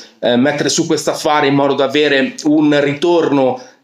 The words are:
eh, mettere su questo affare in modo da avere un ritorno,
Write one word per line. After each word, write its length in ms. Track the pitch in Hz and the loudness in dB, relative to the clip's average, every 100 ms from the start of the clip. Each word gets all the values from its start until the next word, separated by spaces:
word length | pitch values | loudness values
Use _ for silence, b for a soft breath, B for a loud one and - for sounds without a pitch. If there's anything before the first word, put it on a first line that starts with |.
| B B | B B
eh, 160 | 110 123 | 0 2
mettere 320 | 139 147 143 | 0 0 -2
su 180 | - 165 | -2 -2
questo 240 | 151 - | -2 -2
affare 380 | 147 160 151 139 | -4 0 0 2
in 60 | |
modo 200 | 139 139 | 2 0
da 100 | 135 | 0
avere 500 | 135 143 147 139 127 - | 0 0 2 2 -2 -4
un 360 | 156 151 151 147 | 0 2 2 2
ritorno, 800 | 143 143 175 170 147 139 131 123 B B | 0 -2 0 0 2 0 0 -2 B B